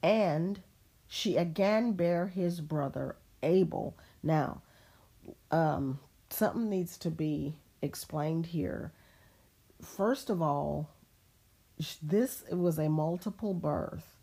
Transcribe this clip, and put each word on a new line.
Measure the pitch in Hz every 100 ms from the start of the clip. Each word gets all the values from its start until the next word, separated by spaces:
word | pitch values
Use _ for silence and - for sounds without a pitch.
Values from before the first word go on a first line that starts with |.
And | 165 220 190 151 175 196 - _ _ _ _
she | - 208 151
again | 170 160 196 214 233
bare | 190 170 175 185
his | 180 175 175
brother | 151 151 139 135 135 - _ -
Abel." | 143 185 185 - - - - -
Now, | - 156 135 - - - - - _ _ - - _
um, | 160 156 147 139 139 - _ _
something | - 214 - 220
needs | 190 175 -
to | 170
be | 160 156 151 147 156 _ _
explained | 147 - - 151 151 165 165
here. | 170 - - - - - - - _ _ _ _ _
First | - - 196 269 -
of | 185
all, | 160 143 147 147 151 - _ _ _ _ _ _ _ _
sh-, | 156 -
this | 151 196 262 - -
was | 175 175 156
a | 151
multiple | 156 156 175 202 - 214
birth | 175 156 147 - - - -